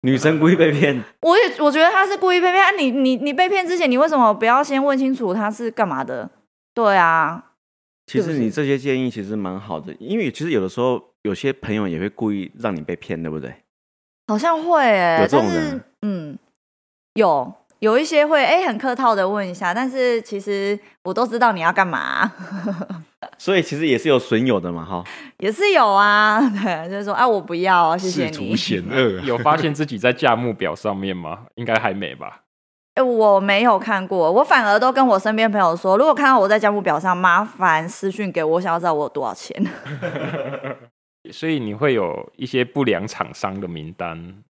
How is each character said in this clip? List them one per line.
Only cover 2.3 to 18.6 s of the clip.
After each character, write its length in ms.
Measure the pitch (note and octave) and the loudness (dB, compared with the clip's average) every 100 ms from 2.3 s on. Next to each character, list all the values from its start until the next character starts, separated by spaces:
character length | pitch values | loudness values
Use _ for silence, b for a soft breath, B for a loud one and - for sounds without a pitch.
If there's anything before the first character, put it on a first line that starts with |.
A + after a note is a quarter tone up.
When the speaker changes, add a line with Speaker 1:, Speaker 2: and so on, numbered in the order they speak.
Speaker 2:
意 80 | F4+ | 2
被 120 | F4+ | 4
骗 100 | F#4 | 4
啊。 80 | F#4+ | 2
你， 220 | G4+ C4+ | 2 -2
你， 240 | B3+ C4 B3+ | 0 0 0
你 160 | C#4+ | -2
被 160 | C4 F#4 | 0 2
骗 180 | G4 F4 | 0 -2
之 100 | F4+ | 0
前， 140 | D#4 | 0
你 80 | B3 | 2
为 100 | D#4+ | 2
什 80 | D4 | 4
么 160 | A3+ | 2
不 120 | G3 | 2
要 180 | A3+ B3+ | 2 2
先 200 | C#4+ C4+ | 2 0
问 140 | C#4 C4+ | 0 0
清 160 | C4 | 0
楚 220 | B3+ A3 | -2 -2
他 160 | G3 G#3 | -2 -4
是 180 | G#3+ A#3 | -4 -8
干 140 | A3+ G3+ | -4 -4
嘛 180 | C3 | -2
的？ 260 | C3 B2+ C#3 _ _ _ _ | -6 -8 -10 _ _ _ _
对 240 | - A3 G3 | 0 2 4
啊。 460 | E3+ E3 D#3 E3+ _ _ _ _ _ _ _ | 4 4 0 -4 _ _ _ _ _ _ _
Speaker 1:
其 160 | - | -4
实 120 | F3 | -2
你 140 | D3+ A2+ | -2 -2
这 160 | B2 | -2
些 140 | C#3 C#3 | -2 -2
建 200 | C#3 C3 | -2 -2
议 120 | B2+ | -2
其 140 | A2 | -4
实 100 | G2 | -8
蛮 240 | G#2+ F#2 F#2+ | -6 -6 -8
好 220 | G2+ D#2+ | -8 -10
的， 80 | E2+ | -10
Speaker 2:
是 100 | - | -16
不 60 | |
是？ 40 | A2+ | -6
Speaker 1:
因 80 | A3 | -4
为 140 | D#3+ | -4
其 140 | - | -4
实 80 | E3 | -2
有 80 | B2 | -2
的 80 | F#2+ | -2
时 100 | - | -2
候 240 | B2 B2 _ _ | -2 -2 _ _
有 120 | G#2+ | -6
些 180 | F#2+ C#3 | -4 -4
朋 220 | C3 - | -4 -4
友 140 | G#2+ G2 | -4 -2
也 100 | E2 | -4
会 100 | G2+ | -6
故 240 | - A2 | -4 -4
意 180 | G2+ F#2 - | -4 -8 -6
让 140 | A2+ | -6
你 60 | F2 | -6
被 140 | D2+ | -8
骗， 260 | F2 - E2 | -10 -8 -8
对 80 | D#2+ | -6
不 120 | D#2 | -8
对？ 120 | B1+ B1 _ _ _ _ _ _ - | -10 -16 _ _ _ _ _ _ -6
Speaker 2:
好 100 | G#3+ | -2
像 240 | D#4+ E4 | -2 -2
会 200 | E4 E4 | 0 2
欸， 380 | B3+ G3+ F3 E3 | 4 2 2 2
Speaker 1:
有 60 | E3 | 2
这 100 | - | 2
种 100 | G#2+ | 2
人？ 40 | |
Speaker 2:
但 180 | F2 D#4 | -2 -4
是， 100 | - - _ | -6 -12 _
嗯， 360 | G#3 F#3 D3+ C3+ _ _ _ _ _ _ _ | -6 -6 -10 -16 _ _ _ _ _ _ _
有， 380 | - G3+ D3 B2+ - _ _ | 0 2 2 -2 -12 _ _
有 180 | G#3+ A#3 | 2 2
一 60 | |
些 200 | D#4 D#4 | 2 2
会， 180 | D4+ D#4 | 4 4
诶， 200 | C4 E4+ | 4 2